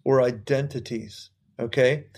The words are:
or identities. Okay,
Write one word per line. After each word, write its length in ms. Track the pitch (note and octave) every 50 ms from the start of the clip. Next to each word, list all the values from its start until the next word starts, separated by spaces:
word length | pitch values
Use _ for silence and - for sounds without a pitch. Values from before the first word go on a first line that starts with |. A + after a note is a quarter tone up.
| -
or 160 | C3+ C3+ C3
identities. 1080 | B2 B2+ A#2+ G#2 G2+ - C#3 C3+ C#3+ C#3+ - B2 A2 - A#2+ A2 G#2+ G#2 - - - _ _ _ _ _ _ -
Okay, 460 | A#2+ A2+ - C#3+ B2+ B2+ D3 D3 - - _